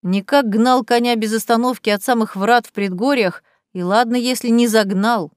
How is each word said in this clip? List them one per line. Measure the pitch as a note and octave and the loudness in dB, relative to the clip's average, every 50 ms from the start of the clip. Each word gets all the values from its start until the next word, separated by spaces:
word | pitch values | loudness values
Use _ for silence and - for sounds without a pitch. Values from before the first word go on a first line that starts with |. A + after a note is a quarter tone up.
| - | -2
Никак | F3+ F#3 G3+ F#3+ - C#4 C#4+ C4+ A3 | -2 -2 -2 -2 2 2 2 2 2
гнал | G3 G#3+ A3+ B3+ B3+ B3+ B3 | 0 2 2 4 2 2 2
коня | - A#3+ A#3+ A#3+ A#3+ A#3+ | 0 0 0 2 0 0
без | A3+ G#3+ G#3+ A3 | 0 -2 -2 -2
остановки | A3+ - - A#3+ A3+ A#3+ B3+ B3+ - _ A3 | -4 -2 0 0 0 2 -2 -2 -2 _ -2
от | G#3 G3+ - | -2 -2 0
самых | - B3+ A3+ A3 - - | -2 0 0 0 -4 -4
врат | F#3+ F#3+ G#3+ A#3+ A#3+ A3+ | -4 0 2 2 2 2
в | - _ | -2 _
предгорьях, | - G3+ G3 F#3 F3+ A3 C4+ C#4+ B3+ G#3+ F3+ E3+ - _ _ _ _ _ _ _ | -6 -6 -6 -4 -4 -2 0 0 0 0 -2 -2 -6 _ _ _ _ _ _ _
и | F#3 F3 | -8 -4
ладно, | F3 G3 A3 B3 A3+ A#3 | 0 2 2 2 2 0
если | B3 A#3 B3 B3+ A#3+ - A#3+ | -2 -2 -2 -4 -2 -2 0
не | A3+ A#3 A#3+ | 2 2 2
загнал. | A#3+ G#3 A3+ G#3+ G3 F#3+ F#3 G3 A3+ A#3+ A3 E3+ D3+ _ | 4 2 2 2 2 0 -2 0 0 0 -2 -4 -8 _